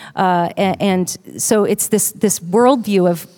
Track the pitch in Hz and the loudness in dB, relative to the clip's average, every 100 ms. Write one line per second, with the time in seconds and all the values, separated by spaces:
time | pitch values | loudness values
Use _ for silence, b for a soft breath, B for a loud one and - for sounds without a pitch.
0 | B - 185 175 170 - 190 - 202 185 | B -2 2 2 0 0 -2 0 0 0
1 | 180 - - - - 214 202 208 - 214 | -2 -6 -12 -8 -2 0 0 -2 -2 -2
2 | - - 208 - 170 190 247 269 208 196 | -2 -2 -2 -2 -2 2 4 2 0 2
3 | 180 170 - | 2 0 -6